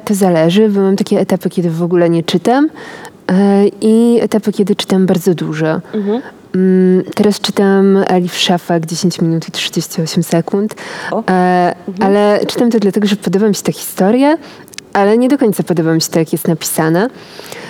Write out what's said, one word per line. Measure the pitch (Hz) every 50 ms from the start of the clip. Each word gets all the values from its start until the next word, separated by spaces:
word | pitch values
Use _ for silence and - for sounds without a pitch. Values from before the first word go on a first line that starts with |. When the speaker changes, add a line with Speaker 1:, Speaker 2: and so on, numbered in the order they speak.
| -
Speaker 1:
to | - 208
zależy, | 190 202 180 175 160 160 170 175 208 220 220
bo | 202 196
mam | 196 190 196
takie | 196 - - 208 214
etapy, | 202 - 190 180 - 185
kiedy | - 196 170 175
w | 160 160 175
ogóle | 165 185 175 175 170
nie | 170 165 160
czytam, | - - 170 - 233 240 269 294 311 - - - - - - - - - - - -
e, | 185 185 202 202 202 196 202 208 - -
i | - 220 220 226 233 240 233 226
etapy, | - - - 214 - 214
kiedy | 185 - 202 190 202
czytam | - - - 190 190 190
bardzo | 175 185 175 - 196 170
dużo. | 147 160 156 156 156 160 156 160 185 - - -
Speaker 2:
Mhm. | 220 196 202 214 247 - - - - - - -
Speaker 1:
Mm, | 185 185 190 185 185 185 - - 185 185 - -
teraz | - 202 208 196 -
czytam | - - - - 202 196 196 196 196 196 190 190 196
Elif | - 185 185 180 180 -
Szafak, | - - - 180 175 - - 175 170 160
dziesięć | 160 175 156 - 180 165 -
minut | 180 165 165 165 160
i | -
trzydzieści | - - - - - 180 156 - - -
osiem | 160 156 - 180 165
sekund. | - - 170 165 - - 196 208 214 - - - - - - - -
Speaker 2:
O. | - 214 226 -
Speaker 1:
E, | 185 185 180 180 180 180 175 175 - - -
Speaker 2:
Mhm. | - 185 185 208 196
Speaker 1:
ale | 196 202 208 208 208 - -
czytam | - - - 247 240
to | 226 220
dlatego, | 202 196 175 220 208
że | 196 208
podoba | - - 185 175 190 214
mi | 214 190
się | - -
ta | -
historia, | 151 - - - - - 180 196 240 254 277 294 320 330 - - - - - - - - - - -
ale | 202 196 202 220
nie | 233 247 262
do | 285
końca | 277 262 214 185 - 165
podoba | - 180 165 160 160 165
mi | 165
się | 160 -
to, | - 170
jak | 160 - -
jest | 160 -
napisana. | - 165 160 - - - - 160 160 165 175 214 262 - - - - - - - - - - - -